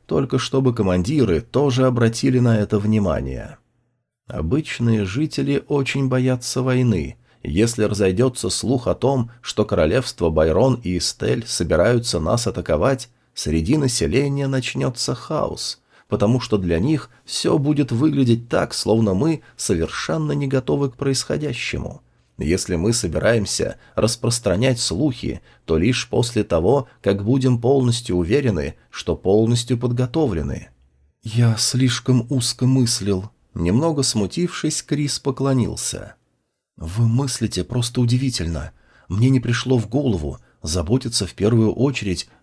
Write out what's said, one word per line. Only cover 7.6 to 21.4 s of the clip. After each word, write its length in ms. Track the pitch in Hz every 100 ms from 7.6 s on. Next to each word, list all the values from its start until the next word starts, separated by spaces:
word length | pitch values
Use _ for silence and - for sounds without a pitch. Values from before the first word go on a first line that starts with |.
| 113 113
разойдётся 680 | 104 101 98 92 131 123 98
слух 380 | - 113 123 92
о 80 | -
том, 340 | 127 135 117 -
что 240 | - -
королевство 640 | 104 90 78 110 - - 85
Байрон 500 | 78 80 85 131 120
и 160 | 92 87
Эстель 480 | - - 107 127 117
собираются 720 | - 85 82 104 120 120 82
нас 300 | 80 120 104
атаковать, 600 | 90 - 78 117 135 - _ _
среди 420 | - 78 80 82 151
населения 720 | 135 - 76 123 143 139 135
начнётся 680 | 135 127 135 135 123 -
хаос, 640 | 131 - 156 - - - - _ _ -
потому 320 | 107 101 123
что 180 | - 104
для 220 | 90 82
них 280 | 131 151 - _
всё 320 | - - - 165
будет 360 | 139 147 131
выглядеть 560 | 117 156 139 120 117 -
так, 260 | 90 -
словно 400 | - 98 113 107
мы 280 | 95 156 156 - -
совершенно 760 | - 85 82 - - 160 151
не 160 | 143 135
готовы 420 | 135 123 143 139
к 60 | -
происходящему. 1040 | 139 131 - 151